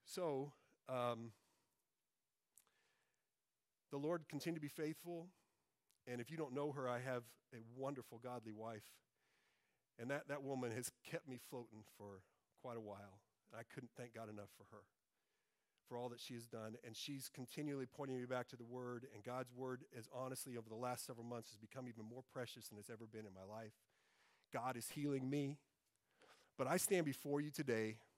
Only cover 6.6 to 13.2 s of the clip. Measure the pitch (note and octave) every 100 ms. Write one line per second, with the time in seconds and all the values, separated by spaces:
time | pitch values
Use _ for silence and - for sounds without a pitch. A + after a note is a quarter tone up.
6.6 | D3 C#3 B2+ A#2+ B2+ B2 A#2 - _ B2
7.6 | A2+ B2 C3+ C#3 A2+ A#2 B2 B2 A2+ G#2+
8.6 | A2 A2 - - _ _ _ _ _ _
9.6 | _ _ _ - A#2+ C#3+ C#3+ C#3+ C3+ C3+
10.6 | B2 A2+ B2 - - D#3+ C#3+ B2 - B2+
11.6 | A#2 A2 G#2 - G#2 G2 - _ _ _
12.6 | C3 A#2 A2 G2 G2+ F#2+